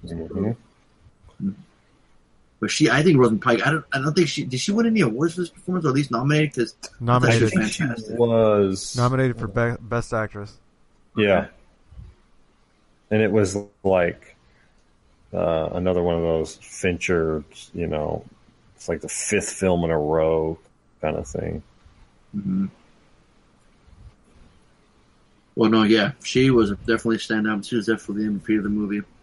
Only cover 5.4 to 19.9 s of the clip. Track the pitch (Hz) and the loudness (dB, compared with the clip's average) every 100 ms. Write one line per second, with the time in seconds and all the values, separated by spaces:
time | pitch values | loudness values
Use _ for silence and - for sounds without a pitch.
5.4 | 175 - - 180 156 131 147 117 135 151 | -8 -8 -6 -2 0 0 0 -2 2 2
6.4 | 151 - 117 - - - 117 123 123 113 | 0 -2 -4 -6 -20 -8 0 2 4 4
7.4 | 110 - 107 - 147 113 - 113 120 113 | 4 2 -2 -2 -4 -4 -8 0 2 4
8.4 | 110 104 98 95 - 123 123 131 131 117 | 4 4 2 0 -6 -2 0 2 0 -2
9.4 | 117 98 117 120 117 117 - 117 107 104 | -6 -2 -2 -4 -4 -6 -4 -4 -4 -8
10.4 | 101 - _ _ _ _ _ - 104 92 | -14 -18 _ _ _ _ _ 0 4 4
11.4 | - - _ _ _ - - - _ _ | 2 -12 _ _ _ -20 -20 -20 _ _
12.4 | _ _ _ _ _ _ _ 107 110 107 | _ _ _ _ _ _ _ 2 2 4
13.4 | 98 101 101 _ 95 95 85 85 - _ | 2 0 -8 _ 2 2 2 -2 -18 _
14.4 | _ _ _ _ _ _ _ _ _ 90 | _ _ _ _ _ _ _ _ _ -4
15.4 | 85 82 80 92 90 90 87 85 85 80 | -2 0 -2 -2 0 0 0 0 0 0
16.4 | 80 - - - 95 85 - 87 80 78 | -2 -10 -20 -6 -4 -4 -2 0 0 -2
17.4 | 76 - - - 82 78 76 80 - _ | -6 -20 -16 -8 -6 -4 -4 -6 -10 _
18.4 | _ _ _ _ - 82 85 - - 104 | _ _ _ _ -8 -8 -6 -10 -2 -2
19.4 | 98 - 95 87 85 | -2 -2 0 2 0